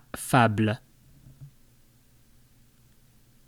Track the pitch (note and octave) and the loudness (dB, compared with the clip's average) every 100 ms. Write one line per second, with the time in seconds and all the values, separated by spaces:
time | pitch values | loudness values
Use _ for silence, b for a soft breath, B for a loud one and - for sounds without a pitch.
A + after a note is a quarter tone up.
0 | - - - C#3 B2 G#2+ G#2+ G#2+ - - | -10 -16 0 2 2 2 -2 -4 -12 -20
1 | - - - - - - - - - _ | -20 -20 -20 -20 -20 -20 -20 -20 -20 _
2 | _ - - - - - _ _ - - | _ -20 -20 -20 -20 -20 _ _ -20 -20
3 | - - - - | -20 -20 -20 -20